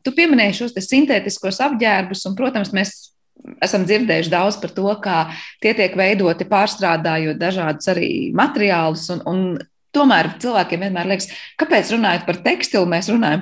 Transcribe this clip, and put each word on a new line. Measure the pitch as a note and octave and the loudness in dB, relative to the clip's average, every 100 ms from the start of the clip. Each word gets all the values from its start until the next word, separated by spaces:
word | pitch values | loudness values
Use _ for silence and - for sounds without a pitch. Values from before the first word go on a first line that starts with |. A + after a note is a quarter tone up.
tu | - C4+ | -4 2
pieminēji | E4+ C4 G#3 G3 | 4 4 4 0
šos | A#3+ G#3+ | -6 -6
te | |
sintētiskos | F#3+ C4 D4 A3 G3 - F#3+ G3 | 0 2 4 2 -2 -6 -4 -2
apģērbus, | C4+ B3 A3+ G3 F#3 F#3+ F#3+ | -2 0 2 0 -2 -6 -6
un, | G3 | -4
protams, | B3+ A#3+ G3 F#3+ | -2 -2 -2 -2
mēs | G3 - - _ _ _ - - | -4 -6 -20 _ _ _ -18 -4
esam | F#3 G3+ F3+ | -2 0 2
dzirdējuši | G#3+ A#3 E3 E3 | 2 2 0 0
daudz | F3 G3 G#3 | 0 0 -2
par | E3+ - | -8 -4
to, | G3 G#3 | -2 -2
kā | G3+ E3+ D#3+ D#3+ - - | 0 0 -2 -6 -16 -2
tie | G#3+ A#3 | 0 2
tiek | F#3+ F#3+ | 0 2
veidoti, | F#3+ G3+ F3+ E3+ F3+ | 2 4 2 0 0
pārstrādājot | G3+ G#3 - F#3+ E3 E3+ D#3+ D#3 D3+ | 2 2 0 0 0 0 0 -2 -2
dažādus | E3+ F#3+ D#3+ D3+ - | -2 -2 -2 -2 -2
arī | F3+ E3+ - - F3 | -2 0 -2 -2 0
materiālus, | C4+ - G#3 F3 D#3+ D#3+ - F3 | 0 2 0 2 0 -2 -6 -8
un, | - | -4
un | F#3 F#3 E3+ - _ _ C#4+ | -2 -2 -4 -10 _ _ 2
tomēr | C#4+ F#3+ D#3+ - | 4 4 2 -2
cilvēkiem | B3 A3 E3+ E3+ G3 | -2 0 0 -2 -4
vienmēr | F#3 F3+ | -4 -2
liekas, | F#3+ - - - - | -2 -4 -12 -12 -4
kāpēc | - A3+ - A3+ | 2 2 2 0
runājot | G#3+ F3 - | 2 0 -2
par | F3+ | -2
tekstilu, | - F4+ - G#3+ F3+ | 0 0 0 0 2
mēs | E3+ F#3 | 0 0
runājam | A#3 A3 D#3 | 0 2 0